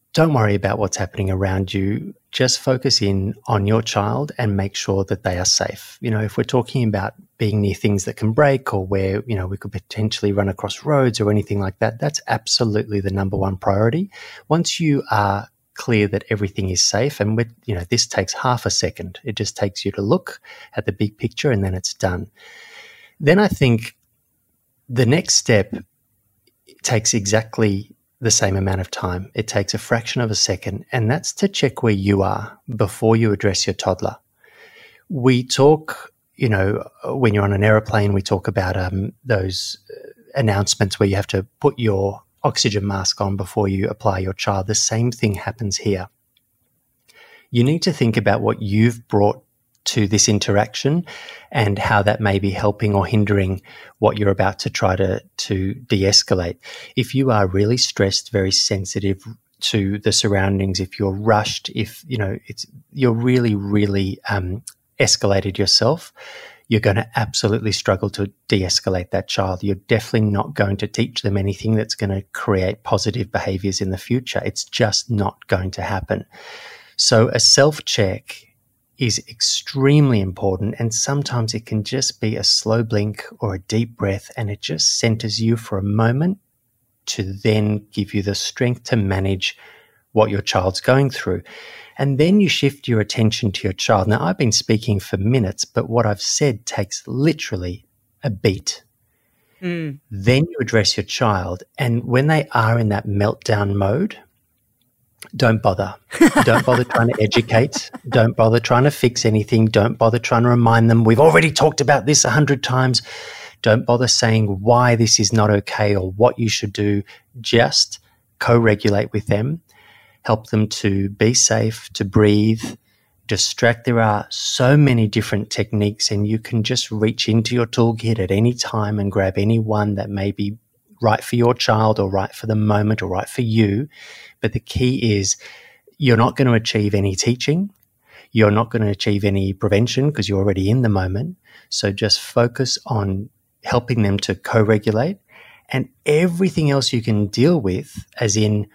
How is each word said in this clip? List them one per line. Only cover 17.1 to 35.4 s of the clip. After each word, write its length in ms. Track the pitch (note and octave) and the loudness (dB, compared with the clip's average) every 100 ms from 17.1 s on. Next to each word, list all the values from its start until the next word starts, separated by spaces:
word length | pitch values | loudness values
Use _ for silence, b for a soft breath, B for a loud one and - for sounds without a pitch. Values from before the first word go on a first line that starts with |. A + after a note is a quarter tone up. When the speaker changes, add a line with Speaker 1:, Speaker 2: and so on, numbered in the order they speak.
| - | -2
Speaker 1:
and 160 | G#2 A2 | -2 0
with, 160 | A2+ - - | -4 -8 -8
you 80 | |
know, 100 | F2+ F2 | -6 -2
this 160 | A#2 - | -2 -2
takes 280 | - F#2 | -4 -4
half 320 | - B2+ B2 A2 | -4 -2 -2 -2
a 40 | |
second. 500 | - F2+ - F2+ - | -2 -4 -6 -14 -10
It 120 | A2+ G#2 | -10 -6
just 220 | G#2 - | -6 -4
takes 280 | G2+ - G2 | -6 -4 -6
you 60 | |
to 80 | G2+ | -4
look 380 | G2+ F#3 - - B B B - | -2 -2 -2 -18 B B B -8
at 100 | A2+ | -8
the 60 | |
big 260 | G2 G#2+ - | -4 -4 -4
picture 340 | A#2+ - D3 | -8 -4 -2
and 120 | G#2 | 0
then 100 | F#2+ | -2
it's 200 | F#2 - | -4 -8
done. 360 | - G2 F2+ - B B B B B B B B B | -4 -4 -4 -10 B B B B B B B B B
Then 200 | D3 F#3 | 2 4
I 80 | G#3 | 2
think 480 | - C3 A2+ A#2 _ _ _ _ _ _ _ _ _ - | 2 2 2 -2 _ _ _ _ _ _ _ _ _ -6
the 160 | B2 A#2+ | 0 2
next 300 | D#3+ - - | 2 0 -2
step 380 | - G#2+ - - - _ _ _ _ _ _ _ _ - | 2 2 2 -6 -14 _ _ _ _ _ _ _ _ -10
takes 300 | - A2 - | -2 0 0
exactly 840 | A#2 G2 G#2+ A2+ - G#2+ G2 A2 _ _ _ | -2 0 -2 -2 -2 0 0 -8 _ _ _
the 100 | A2+ | -2
same 240 | - G2 G2 | 0 0 0
amount 240 | F#2+ F#2+ | -2 -2
of 120 | F#2 | -6
time. 400 | - F2+ F2+ G2 | -6 -6 -6 -8
It 140 | - A2 | -8 -4
takes 260 | G#2 G2+ | -4 -4
a 60 | G#2+ | -6
fraction 420 | - A#2 - B2 | -2 -4 -2 -4
of 100 | A2+ | -2
a 40 | G#2 | -2
second, 500 | - F#2 - G2 - | -2 -4 -6 -10 -6
and 180 | B2+ A2 | -2 0
that's 240 | D3+ - | -2 -6
to 140 | - G3 | -4 -4
check 340 | - C3+ - | 0 -2 0
where 100 | A#2 | 0
you 300 | G2 G2 G2 | 2 2 2
are 360 | F#2+ G2 G#2+ - - A2 | 2 -2 -8 -14 -12 -4
before 400 | G2 - A2+ A2+ | -4 0 2 4
you 180 | A2+ | 2
address 320 | G2+ G2+ F#2+ - | 2 0 0 -4
your 80 | |
toddler. 420 | - F#2+ F#2 - - _ b b b b b b b - | -2 -2 -2 -4 -8 _ b b b b b b b -10
We 340 | D3 B2+ B2 | 0 2 2